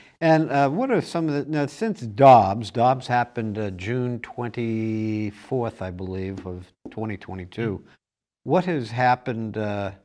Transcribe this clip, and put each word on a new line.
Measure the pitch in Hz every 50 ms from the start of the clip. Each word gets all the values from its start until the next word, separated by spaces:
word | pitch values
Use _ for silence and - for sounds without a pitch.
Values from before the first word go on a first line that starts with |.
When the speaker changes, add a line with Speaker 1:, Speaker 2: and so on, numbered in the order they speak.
| - - _ -
Speaker 1:
And, | 165 160 160 156 160 117
uh, | 131 143 139 135
what | 143 196 262 269
are | 240 175
some | - - - 170 165 156
of | 143 143 131
the, | 139
now, | 156 151 143
since | 139 - - 220 226 190 -
Dobbs, | 127 110 101 104 135 135 127 117 101 95 101 117 113 101
Dobbs | - 120 117 127 135 131 -
happened, | - 123 120 120 - - 120 110 110 101
uh, | 110 107 101
June | 92 90 92 107 123 127 123 123 123 113
twenty-fourth, | - - - - 120 117 117 123 120 113 113 110 110 110 110 110 110 110 107 107 107 101 101 - - - 135 127 117 113 - -
I | 95 92
believe, | 90 90 95 92 92 95 95 95 98 95 95
of | 92 90 90 90 _ _ _ - -
twenty | - 107 110 110 101
twenty-two. | 95 - - 95 95 90 90 - - 117 110 95 90
Speaker 2:
Mm-hmm. | - - _ _ _ _ _ _ _ _ _ _
Speaker 1:
What | - 123 147 185 175
has | 185 170 143 117 107
happened, | 113 123 127 123 127 123 - 131 117 113 113 110 107
uh, | 110 107 104 104 104 101 95 95 -